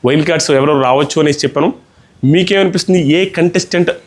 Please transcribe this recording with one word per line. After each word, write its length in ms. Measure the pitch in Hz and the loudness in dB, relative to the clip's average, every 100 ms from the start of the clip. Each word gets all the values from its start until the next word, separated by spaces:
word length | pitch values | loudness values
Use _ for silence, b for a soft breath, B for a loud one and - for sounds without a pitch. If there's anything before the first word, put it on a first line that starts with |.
| 123 | 2
వైల్డ్ 220 | 147 156 | 0 0
కార్డ్స్ 220 | 165 - | -2 0
ఎవరెవరు 320 | 139 139 147 | 0 2 0
రావచ్చు 380 | 131 135 147 - | 2 0 0 0
అనేసి 180 | 151 143 | 0 0
చెప్పాను. 340 | 135 143 165 - _ b b _ | -4 -2 -2 -4 _ b b _
మీకేమనిపిస్తుంది, 880 | 131 160 180 196 190 180 - 185 143 | 0 2 2 0 0 -2 0 0 2
ఏ 120 | 160 | 0
కంటెస్టెంట్ 680 | 190 180 170 175 - 175 170 - | 0 0 0 0 -2 -2 -2 -4